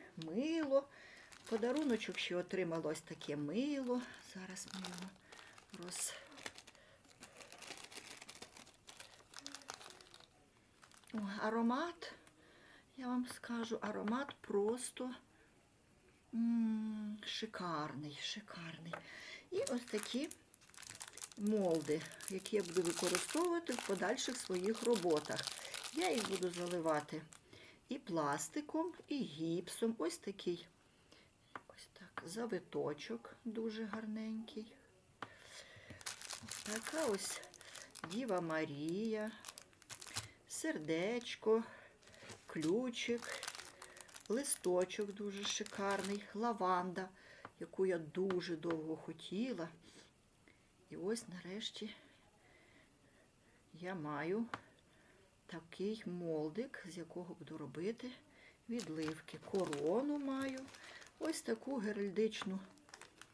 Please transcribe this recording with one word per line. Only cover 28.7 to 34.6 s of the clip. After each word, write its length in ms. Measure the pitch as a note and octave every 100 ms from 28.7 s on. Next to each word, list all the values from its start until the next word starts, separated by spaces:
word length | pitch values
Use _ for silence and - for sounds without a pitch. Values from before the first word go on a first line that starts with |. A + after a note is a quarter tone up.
| D#4 F4 - -
і 100 | C#4+
гіпсом. 800 | F3+ D3 E3 F3 F3 - A3+ A3+
Ось 200 | D#4+ -
такий, 500 | - G3 F3+ F3 - - - - - - - _ - - -
ось 200 | - -
так, 300 | - F3+ - E3
завиточок 1120 | G#3 A#3 F3+ - D3 C#3+ D3 - A#3 - - A#3
дуже 400 | G#3+ A3+ A3 A3
гарненький. 880 | A3 A3 G#3+ A3 A3 A3+ -